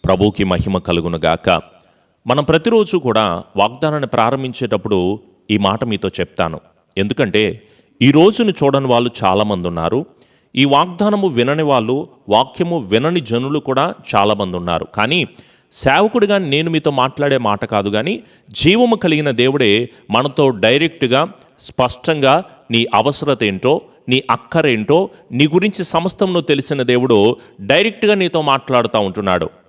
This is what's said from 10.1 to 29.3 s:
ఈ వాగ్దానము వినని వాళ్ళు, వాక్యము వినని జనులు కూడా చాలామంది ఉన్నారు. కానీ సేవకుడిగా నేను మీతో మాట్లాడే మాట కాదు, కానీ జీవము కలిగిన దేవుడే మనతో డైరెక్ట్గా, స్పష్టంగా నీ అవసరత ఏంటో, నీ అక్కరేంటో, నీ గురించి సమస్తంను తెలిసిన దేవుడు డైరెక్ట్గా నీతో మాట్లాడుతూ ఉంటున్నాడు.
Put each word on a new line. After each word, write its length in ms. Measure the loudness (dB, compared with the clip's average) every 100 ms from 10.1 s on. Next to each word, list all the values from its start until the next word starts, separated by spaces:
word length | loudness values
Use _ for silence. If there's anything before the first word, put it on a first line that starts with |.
| _ _ _ _ -2
ఈ 80 |
వాగ్దానము 640 | 2 2 0 -2 -2 0 0
వినని 340 | 0 0 0
వాళ్ళు, 460 | 0 0 0 -4 -6 _ 0
వాక్యము 500 | 0 0 -4 -4 -4
వినని 420 | 0 0 0 -2
జనులు 380 | -2 -4 -2 -4
కూడా 360 | -2 -2 -2 -6 -2 0
చాలామంది 400 | 2 0 -2 -4
ఉన్నారు. 300 | -4 -4 -4
కానీ 320 | -4 -2 -2 -4 -10 _ _ _
సేవకుడిగా 680 | -4 0 2 2 2 0 0
నేను 320 | 0 -2 0
మీతో 200 | -2 -2
మాట్లాడే 480 | 0 -2 -2 -2 0
మాట 260 | 0 -2
కాదు, 240 | -2 -2 -2
కానీ 320 | -2 -4 -6 -10 _ _
జీవము 460 | 0 2 4 2 2
కలిగిన 340 | 0 0 0
దేవుడే 580 | 0 0 2 2 2 0 -12 -4
మనతో 380 | -2 -2 2 0
డైరెక్ట్గా, 800 | 2 2 2 0 -2 0 0 -2 -8 _ _
స్పష్టంగా 840 | -12 -2 -2 -2 -4 0 2 2 0 -20 _
నీ 160 | 0 2
అవసరత 500 | 2 0 -2 -4 -2
ఏంటో, 360 | -2 0 0 -2 -4 _ -2
నీ 140 | -2 0
అక్కరేంటో, 800 | -4 -2 -2 0 0 2 0 0 -10 _
నీ 140 | 0 2
గురించి 380 | 2 0 -2
సమస్తంను 560 | -2 -2 -4 -2 -2 -2
తెలిసిన 420 | 0 -2 -2 -4
దేవుడు 540 | 0 0 2 4 2 0 -10 -18
డైరెక్ట్గా 540 | 0 2 2 0 0
నీతో 280 | 0 0 -2
మాట్లాడుతూ 580 | 0 -2 0 0 2 0
ఉంటున్నాడు. 500 | -2 -2 0